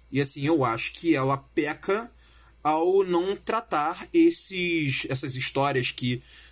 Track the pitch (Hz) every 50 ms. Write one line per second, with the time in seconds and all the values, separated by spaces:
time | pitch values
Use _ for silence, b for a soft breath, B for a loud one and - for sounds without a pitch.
0 | b b 135 135 143 139 - 139 139 156 170 151 127 117 113 117 - - - -
1 | - 165 156 135 131 135 135 135 - - _ 160 147 147 151 - - - 196 220
2 | 233 247 - b b b b b b b b b - 151 156 160 165 180 190 196
3 | 190 185 175 170 180 190 202 - - - 220 226 - - - 151 147 156 185 -
4 | - - - 170 165 170 165 - - - 190 185 180 175 170 160 151 139 131 -
5 | - - 135 131 - 139 123 127 123 - - 139 139 143 135 131 127 - - -
6 | 131 123 123 123 B B B B B B